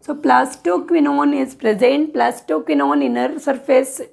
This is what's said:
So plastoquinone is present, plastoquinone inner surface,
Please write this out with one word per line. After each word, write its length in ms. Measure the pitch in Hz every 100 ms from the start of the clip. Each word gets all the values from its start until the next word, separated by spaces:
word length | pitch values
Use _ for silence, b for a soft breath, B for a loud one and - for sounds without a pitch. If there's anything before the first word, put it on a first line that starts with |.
So 140 | -
plastoquinone 1200 | 294 269 247 269 - 339 359 - 339 285 285 285 285
is 160 | 269
present, 600 | - 226 208 247 285 302
plastoquinone 920 | 254 240 - - 311 - 285 285 285
inner 340 | 269 240 254 302
surface, 640 | - 269 - 262 269 - -